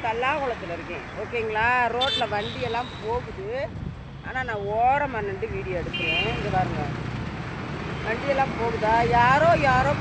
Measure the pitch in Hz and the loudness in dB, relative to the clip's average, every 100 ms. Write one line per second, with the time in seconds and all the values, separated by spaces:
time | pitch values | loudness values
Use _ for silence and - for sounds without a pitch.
0 | 226 226 254 302 269 190 175 170 170 165 | -2 0 0 0 0 -4 -6 -8 -6 -8
1 | - - 214 240 220 214 233 247 233 240 | -8 -8 -4 -4 -2 2 2 4 2 2
2 | 269 - 220 208 220 - 240 233 247 - | 2 2 0 -2 -4 -4 -4 -4 -4 -8
3 | 214 240 240 202 196 254 320 - - - | -4 -4 -4 -8 -8 -6 -6 -6 -8 -10
4 | - - - 247 254 208 202 220 247 285 | -14 -14 -8 -6 -4 -4 -2 2 4 4
5 | 277 226 202 196 220 196 190 175 - 349 | 2 -2 -4 -4 -4 -4 -4 -4 -4 -2
6 | 330 349 - 240 - 370 - - - - | 0 0 0 -2 0 0 0 0 -2 -4
7 | - - - - - - - - - - | -4 -4 -6 -6 -8 -8 -6 -6 -6 -6
8 | 214 233 277 269 269 - 233 226 214 233 | -4 -4 0 2 2 0 -2 0 4 4
9 | 240 240 240 277 330 320 277 254 269 294 | 4 6 6 8 6 6 6 4 4 2